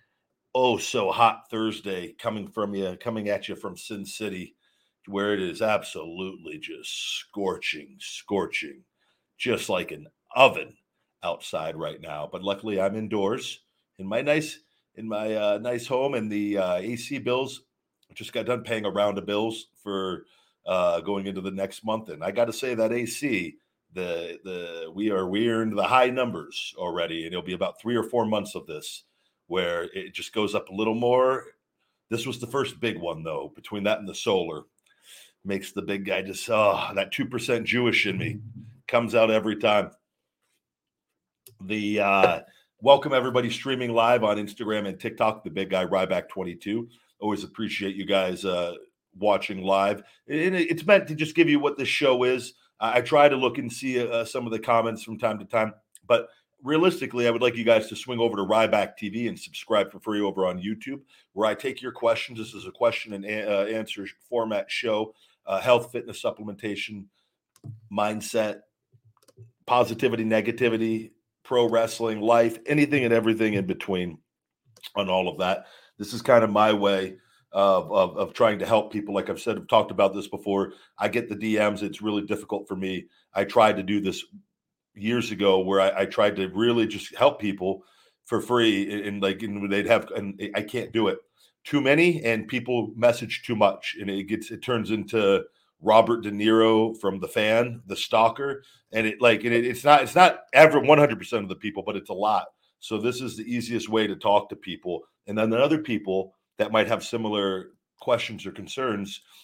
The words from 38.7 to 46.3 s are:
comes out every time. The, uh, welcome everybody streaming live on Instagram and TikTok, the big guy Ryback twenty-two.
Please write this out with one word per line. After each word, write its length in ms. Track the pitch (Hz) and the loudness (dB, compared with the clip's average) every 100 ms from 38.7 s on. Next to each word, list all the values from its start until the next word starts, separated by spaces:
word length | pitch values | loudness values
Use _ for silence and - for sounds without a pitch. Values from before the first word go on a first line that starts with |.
| - - | -18 -2
comes 260 | 120 117 117 | 0 2 4
out 160 | 110 | 4
every 240 | 110 104 104 | 4 0 0
time. 360 | 107 104 90 - _ _ _ _ _ _ _ _ _ _ _ _ _ _ - _ | 2 2 0 -6 _ _ _ _ _ _ _ _ _ _ _ _ _ _ -20 _
The, 400 | 95 107 104 104 | -8 -4 -2 0
uh, 380 | 101 98 92 82 - _ _ _ | 2 6 4 2 -6 _ _ _
welcome 320 | 117 139 147 | 6 6 6
everybody 360 | 135 127 123 120 | 0 2 0 0
streaming 440 | 117 135 127 120 | -4 -4 -4 0
live 320 | 117 113 123 110 | 2 4 4 4
on 100 | 104 | 0
Instagram 500 | 104 - 107 107 98 | -4 -8 -4 -4 -4
and 140 | 92 | -8
TikTok, 460 | 117 - 110 107 87 | -10 -2 0 -2 -6
the 40 | |
big 200 | 95 95 | -8 -2
guy 160 | 95 90 | -2 0
Ryback 420 | 95 92 92 | 0 0 -2
twenty-two. 640 | - | -4